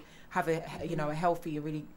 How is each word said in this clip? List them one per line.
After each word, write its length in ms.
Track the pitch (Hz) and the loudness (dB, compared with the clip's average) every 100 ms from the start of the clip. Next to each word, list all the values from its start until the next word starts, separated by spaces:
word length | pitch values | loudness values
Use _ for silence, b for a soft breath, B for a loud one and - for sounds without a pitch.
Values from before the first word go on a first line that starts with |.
| B B B | B B B
have 180 | 185 160 | 0 2
a, 160 | 160 156 - 156 | 2 0 -6 -2
you 60 | |
know, 140 | 160 151 | 0 0
a 40 | |
healthy, 420 | 156 175 170 165 151 | 4 4 4 0 -4
a 40 | |
really, 260 | 151 156 151 | -2 -4 -6